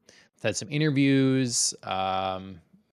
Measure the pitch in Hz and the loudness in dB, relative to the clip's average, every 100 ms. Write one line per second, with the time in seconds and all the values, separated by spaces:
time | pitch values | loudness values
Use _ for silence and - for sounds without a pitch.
0 | _ _ _ _ 113 - - 147 156 139 | _ _ _ _ -6 -6 -6 0 0 4
1 | 139 135 135 131 127 120 - - 104 95 | 4 4 4 2 0 0 -2 -4 -6 -4
2 | 95 95 95 95 95 90 _ _ _ | -2 -2 -4 -6 -10 -18 _ _ _